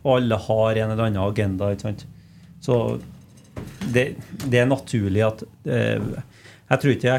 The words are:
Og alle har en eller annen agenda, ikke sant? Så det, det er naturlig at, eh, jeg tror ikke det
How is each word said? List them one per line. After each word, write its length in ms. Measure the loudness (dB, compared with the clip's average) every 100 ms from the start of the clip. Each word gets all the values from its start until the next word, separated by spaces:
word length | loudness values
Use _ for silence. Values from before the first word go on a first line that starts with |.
Og 120 | 2 2
alle 160 | 4 0
har 340 | 0 2 2 2
en 140 | 0
eller 140 | 0 0
annen 160 | 2
agenda, 500 | 0 0 -2 0 -2
ikke 100 | -2
sant? 220 | -6 -8 -12 -20 -20 -20 -20 -10
Så 400 | 0 0 0 -4 -8 -20 -20 -20 -18 -16 -14 -8 0
det, 240 | 0 0 -4 -14 -8 0
det 80 | 2
er 60 | 4
naturlig 560 | 0 -2 -2 0 2
at, 200 | 2 0 -12 -12 -4
eh, 340 | 0 0 -2 -4 -8 -12 -18 -20 -12 -2
jeg 120 | 0
tror 100 | 2
ikke 160 | 2
det 80 | 2